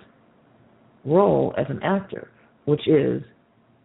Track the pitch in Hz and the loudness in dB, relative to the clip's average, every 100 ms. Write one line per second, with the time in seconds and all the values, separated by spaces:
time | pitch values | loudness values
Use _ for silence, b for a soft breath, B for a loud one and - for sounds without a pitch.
0 | - _ _ _ _ _ _ _ _ _ | -20 _ _ _ _ _ _ _ _ _
1 | 135 170 202 143 135 - 143 147 160 196 | 0 2 4 2 0 -4 -6 -4 -2 -2
2 | 190 - - b b _ - 147 - 151 | -4 -14 -16 b b _ -2 -2 2 2
3 | 131 127 - _ _ _ _ _ | 2 -4 -8 _ _ _ _ _